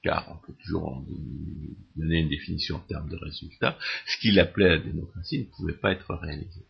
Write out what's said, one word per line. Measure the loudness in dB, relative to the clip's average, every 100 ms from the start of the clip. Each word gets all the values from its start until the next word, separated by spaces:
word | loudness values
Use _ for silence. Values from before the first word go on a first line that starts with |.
car | 0 -2 -4
on | -14 -16
peut | -16
toujours | -4 -2 -2
en | -6 -8 -8 -8 -8 -8 -8 -10 -12 -14 -4
donner | 2 4
une | 4
définition | 0 -4 -4 -2 -4
en | -4
termes | -6 -6
de | -8
résultat, | -8 -10 -12 -2 -2 0 -6 -8 -6
ce | 0
qu'il | 6 8
appelait | 6 6 6 6
la |
démocratie | 2 -6 -6 -10 -4 -4
ne | -4 -6
pouvait | -6 0
pas | 0
être | 0 -4 -8
réalisé. | -6 -8 -10 -14 -20